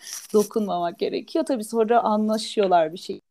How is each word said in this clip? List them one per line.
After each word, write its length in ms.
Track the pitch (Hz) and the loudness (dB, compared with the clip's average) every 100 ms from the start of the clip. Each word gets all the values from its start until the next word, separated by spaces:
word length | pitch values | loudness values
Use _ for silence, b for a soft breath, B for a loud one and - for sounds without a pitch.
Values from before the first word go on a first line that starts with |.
| B | B
<laughs> 240 | B - | B 0
dokunmamak 680 | 214 208 226 202 175 170 - | 0 2 -2 -4 -4 -4 -4
gerekiyor. 460 | 196 - - 330 | -4 -4 -4 -4
Tabii 200 | 311 254 | -2 -4
sonra 360 | 214 226 220 240 | -2 0 2 4
anlaşıyorlar 920 | 220 214 214 220 220 - 196 175 156 | 2 0 0 -2 -4 0 4 4 2
bir 60 | 175 | -4
şey. 220 | - 202 _ | -12 -14 _